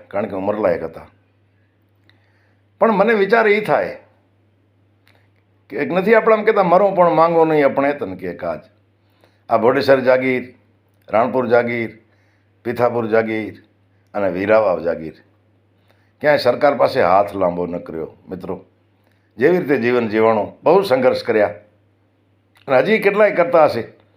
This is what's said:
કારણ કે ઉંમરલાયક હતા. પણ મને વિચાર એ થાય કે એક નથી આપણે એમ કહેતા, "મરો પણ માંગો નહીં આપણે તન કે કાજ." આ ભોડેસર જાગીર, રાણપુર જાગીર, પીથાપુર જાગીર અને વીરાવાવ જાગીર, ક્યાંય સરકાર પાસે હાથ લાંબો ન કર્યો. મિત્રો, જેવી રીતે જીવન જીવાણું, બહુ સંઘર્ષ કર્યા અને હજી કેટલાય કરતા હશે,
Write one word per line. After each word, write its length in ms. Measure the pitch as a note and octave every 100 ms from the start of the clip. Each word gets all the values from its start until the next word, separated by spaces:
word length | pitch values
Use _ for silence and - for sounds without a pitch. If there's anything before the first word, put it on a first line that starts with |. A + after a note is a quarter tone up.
| -
કારણ 180 | G2
કે 100 | G#2+
ઉંમરલાયક 480 | F#2+ G2 G#2 G2 D#2+
હતા. 240 | D#2+ D#2 D#2+ _ _ _ _ _ _ _ _ _ _ _ _ _ _ _ _ _
પણ 120 | A3
મને 220 | F#3+ G#3+
વિચાર 340 | G#3+ G3 A#3 G#3+
એ 140 | G#3
થાય 360 | F#3 A#2+ E2 - - _ _ _ _ _ _ _ _ _ _ _ _ _ _ _ _
કે 80 | G#2+
એક 140 | -
નથી 240 | F3 F#3+
આપણે 200 | A3 A3
એમ 80 | A3
કહેતા, 200 | G#3+ G#3
"મરો 280 | F3+ F3+ G3+
પણ 180 | F3+ F3
માંગો 360 | D#3+ E3 E3
નહીં 200 | D#3+ D3+
આપણે 280 | C3+ C3+ C#3+
તન 220 | C#3 F#2+
કે 180 | F2+ F#2
કાજ." 260 | - F2 D2+ - _ _ _ _ _ _ _ -
આ 80 | A2+
ભોડેસર 420 | A#2 C#3 C3 C3+
જાગીર, 560 | B2 B2+ C3 B2+ B2 _ _ _ _ _ -
રાણપુર 380 | G#2+ B2 C3 A2+
જાગીર, 520 | A#2+ A#2+ A#2+ A2 - _ _ _ _ _ _
પીથાપુર 440 | A#2+ A#2 A#2+ A#2+ A2
જાગીર 560 | A2+ A2 A2 G2+ - _ _ _ _ _
અને 160 | G#2 F#2+
વીરાવાવ 520 | F2+ G2+ A2 G2+ E2
જાગીર, 420 | E2+ D#2+ D#2 - _ _ _ _ _ _ _ _ _ _
ક્યાંય 160 | D3 C#3+
સરકાર 400 | B2 - C#3+ B2
પાસે 240 | C#3 B2+
હાથ 340 | F2+ F#2+ G#2
લાંબો 300 | G2+ F2 F2
ન 120 | E2+ F2
કર્યો. 380 | - D#2+ D2+ - -
મિત્રો, 360 | F#2 F2+ F2+ - _ _ _ _ _ _ G#2
જેવી 200 | C#3+ F3+
રીતે 200 | C3+ C3
જીવન 300 | A#2+ B2 A2
જીવાણું, 500 | A2 A2+ G#2+ F#2 -
બહુ 180 | C#3 F#3+
સંઘર્ષ 420 | F#3+ C3 B2+ -
કર્યા 240 | - G#2+ F#2+ - _ _ _ _ _ _ _ _ _ _ -
અને 100 | C3
હજી 220 | F3+ A3
કેટલાય 320 | G#3 G3 G#3
કરતા 340 | F3 E3+ E3+
હશે, 160 | C#3+ A#2 - _ _